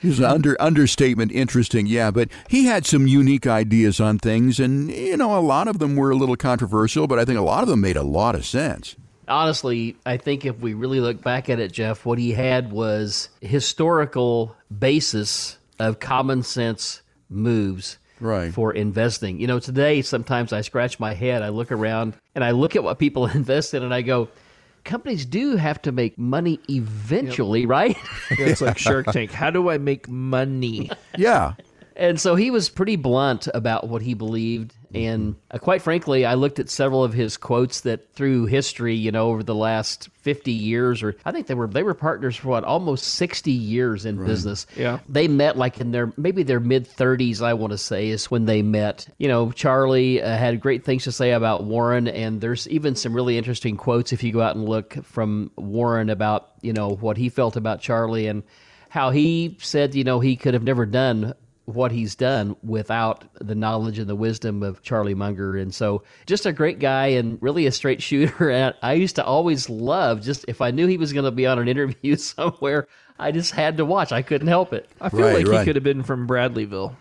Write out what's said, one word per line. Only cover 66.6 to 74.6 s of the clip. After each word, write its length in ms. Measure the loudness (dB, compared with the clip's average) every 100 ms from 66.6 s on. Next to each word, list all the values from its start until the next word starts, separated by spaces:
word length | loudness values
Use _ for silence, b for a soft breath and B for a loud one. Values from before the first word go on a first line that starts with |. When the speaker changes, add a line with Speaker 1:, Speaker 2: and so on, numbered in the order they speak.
| 0 2
Speaker 2:
guy 280 | 0 2 2
and 320 | 0 0 -2
really 240 | -2 2
a 80 | 0
straight 300 | 0 -2 -2
shooter. 480 | 0 0 0 2 2
<laughs> 20 |
And 220 | 2 0 -2
I 100 | 0
used 240 | 0 0 -2
to 80 |
always 460 | 0 0 2 0 -4
love, 500 | -6 -2 0 2 0
just 240 | -4 -6 -6
if 140 | -4
I 100 | -2
knew 160 | 2 2
he 120 | 2
was 160 | 0
gonna 160 | 0 -2
be 160 | 0 2
on 120 | 2
an 80 | 0
interview 500 | 0 -2 -4 -2 -2
<laughs> 0 |
somewhere, 680 | -2 -4 -4 -2 -2 0 -2 b b _
I 140 | -4
just 200 | -2 -4
had 260 | -2 -2 0
to 80 | 0
watch. 260 | 2 0
I 80 | -2
couldn't 280 | 0 0 4
help 260 | 2